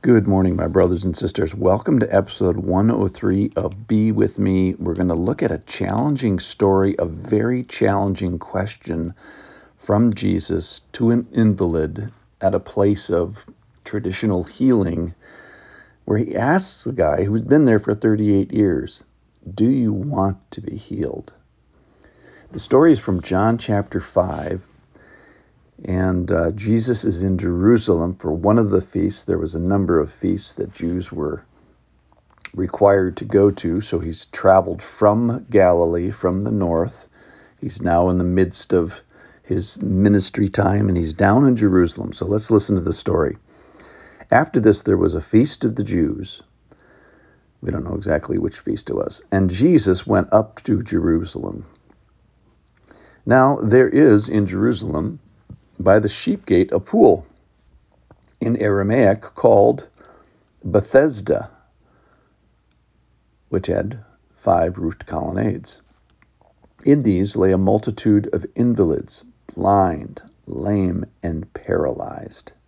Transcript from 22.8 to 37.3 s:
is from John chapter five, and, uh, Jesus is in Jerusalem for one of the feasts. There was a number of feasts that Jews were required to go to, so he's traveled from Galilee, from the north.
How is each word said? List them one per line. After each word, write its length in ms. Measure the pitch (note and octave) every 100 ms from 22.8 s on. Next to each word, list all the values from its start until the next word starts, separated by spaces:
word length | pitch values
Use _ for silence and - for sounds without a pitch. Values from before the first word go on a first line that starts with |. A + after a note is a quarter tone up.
| E3
is 80 | B2+
from 220 | - F#2
John 360 | - F#2+ A2 A#2
chapter 440 | - G2+ G2+ F#2+
five, 600 | - - F#2 D#2+ D#2+ F#2 - _ _ _ _ - _ _ _ _ _ -
and, 460 | - F#2 F#2 F#2 F2
uh, 200 | E2+ E2
Jesus 520 | G#2 G#2 A2+ A#2+ A2+
is 200 | G#2+ E2+
in 160 | F#2+ F#2
Jerusalem 760 | F2+ F2 G2+ A#2 G#2+ E2+ E2+
for 160 | F#2+ D#2
one 260 | E2 F#2+ A#2
of 100 | G#2
the 100 | F#2
feasts. 440 | - F2+ F2+ -
There 160 | - E2
was 160 | E2
a 40 | E2+
number 400 | F2 G2+ F2 E2
of 140 | D2
feasts 400 | - F#2 F#2 -
that 180 | - -
Jews 400 | - E2+ F2+ F2+
were 320 | E2+ D2 D2 _ _ _ _ _ _ _ _ _ _ -
required 640 | - F#2 - G2+ G2+ F#2 F2+
to 80 |
go 240 | G#2+ G#2+ G2+
to, 320 | G2 E2+ F2
so 180 | G#2+ E2+
he's 280 | E2 D#2+ -
traveled 540 | - F#2+ F#2+ F2+ E2+
from 640 | - - G#2 G#2+ A#2+ A#2 -
Galilee, 600 | G#2+ F#2 F2 E2+ E2+ F2+
from 320 | G2+ F#2 F#2+
the 80 | G2+
north. 580 | G#2+ F2 E2 G2 - - _ -